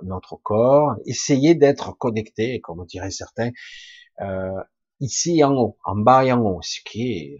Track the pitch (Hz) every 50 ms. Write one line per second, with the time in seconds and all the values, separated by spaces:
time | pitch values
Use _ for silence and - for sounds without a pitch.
0 | 87 92 92 92 - - - - - - 104 107 117 127 139 147 151 143 113 104
1 | - - 117 - - - 147 127 139 165 170 147 143 139 139 - - - - -
2 | - 123 107 110 107 - _ - 110 127 127 - - - 82 87 90 87 - 90
3 | 95 98 - - 87 - _ 113 117 120 123 - - - - - - - - -
4 | - _ _ - 196 98 95 95 95 95 95 95 - - _ _ _ _ _ -
5 | 143 120 - - - 165 170 156 147 139 139 131 117 107 - _ - 85 98 104
6 | 104 123 131 131 135 127 123 123 113 101 90 82 - - - - - - - 104
7 | 120 127 107 85 76 71 71